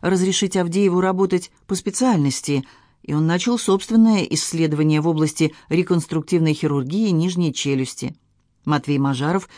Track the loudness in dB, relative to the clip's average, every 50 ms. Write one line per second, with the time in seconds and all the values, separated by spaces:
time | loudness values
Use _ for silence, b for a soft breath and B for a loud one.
0 | B 0 0 0 0 0 0 0 -2 -2 0 -2 -2 0 0 2 2 2 2 2
1 | 2 2 0 0 0 0 0 -2 -2 -6 _ _ _ -6 -6 -6 -4 -4 -2 0
2 | 2 2 2 2 2 0 -2 -4 -4 -4 -2 -2 -4 b b b b b b b
3 | b -4 -2 0 0 0 0 0 0 -2 -2 0 0 0 0 0 0 2 4 4
4 | 6 6 4 2 2 0 0 -2 -2 -2 -2 0 0 0 0 2 2 2 2 2
5 | 2 0 0 0 0 0 0 0 -2 -2 B B B B 0 0 0 2 0 0
6 | 0 -2 -4 -6 -4 -2 0 0 2 0 0 0 -2 -2 -2 -2 -4 -2 -2 0
7 | 0 2 2 2 0 0 0 0 -2 -2 -2 -4 -4 -2 -2 -2 -2 -4 -6 -8
8 | -10 -10 -10 _ _ _ _ _ _ _ _ _ -4 -2 -2 -2 -2 -2 -2 0
9 | 0 0 -2 -2 -2 -2 -2 -2 -4 -8 B